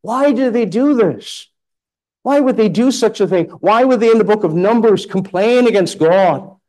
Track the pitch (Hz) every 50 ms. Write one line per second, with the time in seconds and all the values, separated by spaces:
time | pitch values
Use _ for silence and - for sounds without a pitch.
0 | - - 240 254 277 294 269 220 269 254 214 240 233 190 160 226 262 294 294 240
1 | 220 170 135 - - - - - - _ _ _ _ _ _ _ _ _ _ _
2 | _ _ _ _ _ 254 277 285 285 262 240 - 220 208 160 180 240 262 - -
3 | - 214 214 - 202 170 190 180 160 - - - - 185 214 226 247 262 254 226
4 | 220 226 226 226 202 180 214 214 - 165 156 170 180 202 233 240 214 226 202 -
5 | - - - 190 185 - - 180 202 226 240 247 247 233 220 202 185 - - 185
6 | 156 160 180 190 196 175 147 135 - - - _ _